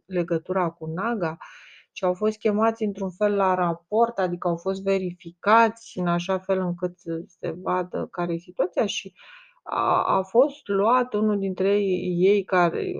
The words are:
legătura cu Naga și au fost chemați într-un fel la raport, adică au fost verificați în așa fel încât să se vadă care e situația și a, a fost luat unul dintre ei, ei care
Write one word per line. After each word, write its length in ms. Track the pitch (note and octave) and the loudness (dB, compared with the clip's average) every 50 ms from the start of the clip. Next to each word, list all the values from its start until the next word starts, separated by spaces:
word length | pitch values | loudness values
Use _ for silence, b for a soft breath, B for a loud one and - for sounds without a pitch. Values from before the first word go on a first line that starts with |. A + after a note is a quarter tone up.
| _ | _
legătura 640 | - F#3 F3 E3+ F3 E3+ D#3+ - - F#3 F#3+ F3+ E3 | -6 -4 -4 -2 0 -2 -4 -2 -2 -2 -2 -2 -2
cu 160 | - _ D#3+ | -4 _ -10
Naga 520 | D#3+ D#3+ F3+ G3+ A#3 A#3+ G#3 F3 D#3+ E3 B B B B B B B B B B B _ - | -8 -6 -4 -4 -4 -2 -2 -4 -4 -6 B B B B B B B B B B B _ -4
și 60 | F#3+ | -2
au 80 | F3+ F3+ | -2 0
fost 240 | F3+ G#3+ A3 G#3+ | 0 -2 -2 -2
chemați 460 | - - G#3+ G3+ G#3 A3 A3+ A3 - A3 | 0 -2 0 2 2 2 0 0 0 -4
într-un 280 | G#3 F#3+ - F#3+ F#3 | -4 -4 -4 -6 -6
fel 240 | F3+ - G#3 G#3 G#3 | -4 -2 0 0 2
la 180 | G3 G3 F#3+ F#3 | 2 2 2 2
raport, 640 | F#3 F3+ E3+ E3 - _ - G#3 A3 A#3 A3+ - - | 2 2 0 0 -4 _ -2 2 2 2 2 2 -2
adică 280 | F#3 F3 F3 F3 - | -2 -2 -2 -2 -2
au 100 | F3 E3+ | -2 -2
fost 260 | E3+ - F#3+ G3 F#3+ G3 | 0 -2 -4 -4 -2 0
verificați 1160 | G3 G3 F#3+ F#3 F3+ F3+ _ - E3+ E3+ _ - G3+ A3 A3+ A3+ A3 A3 - - - - F#3 | 0 0 0 0 -4 -6 _ -14 -18 -18 _ 2 4 6 6 6 4 0 -4 -16 -14 -6 -4
în 80 | F3+ | 0
așa 320 | F3 F3 E3+ F3 - F#3+ F#3 | 0 0 0 0 -2 -2 -2
fel 200 | F#3 - F#3+ F#3+ | 0 0 0 0
încât 380 | F#3 F3 F3 F3 F#3 F3+ F3+ | 0 -2 -2 -2 -4 -6 -6
să 260 | _ - E3+ E3 E3 E3+ | _ -10 -8 -8 -8 -8
se 280 | - _ _ - D3+ D#3+ F3+ | -10 _ _ -8 -8 -6 -6
vadă 460 | F#3 F3+ F3+ F3+ F3+ F3+ - F3 E3 D#3+ | -4 -2 -2 -2 -2 -4 -4 -6 -6 -6
care 220 | - - F3 F3 E3+ | -4 -6 -4 -2 -4
e 40 | |
situația 480 | E3+ F3 F#3 - - - F4+ - D4 A3 | -6 -6 -12 -2 -2 -2 0 0 -2 -2
și 280 | G3 - - - F#3+ B B B B B B B B B B B | 0 -2 -6 -8 -10 B B B B B B B B B B B
a, 400 | - - - A2+ A#2 D3+ G#2 - | -6 -4 -2 0 2 2 2 2
a 180 | - G3 F#3+ | 2 2 0
fost 460 | F#3 - - A#3+ C#4 D4 - - _ | 0 2 4 4 4 4 2 -8 _
luat 460 | - G3+ G3 G3+ A3 B3 B3+ A#3+ B3 - | -4 -2 0 2 2 2 2 0 0 -2
unul 260 | G#3 G#3+ G#3+ G#3 G3+ | 0 0 0 0 0
dintre 400 | F#3+ F#3+ F#3 - F#3+ G3 G3+ G#3 | -2 -4 -2 0 0 2 2 2
ei, 360 | G3+ F#3+ F#3 - - F3+ F3 E3+ | 2 0 -2 -2 -2 -2 0 2
ei 240 | F3+ G3 G#3 G3+ F#3+ | 4 4 4 4 2
care 500 | - F#3+ F3+ F3 E3+ - - - - - | 0 2 2 2 2 0 -2 -4 -4 -4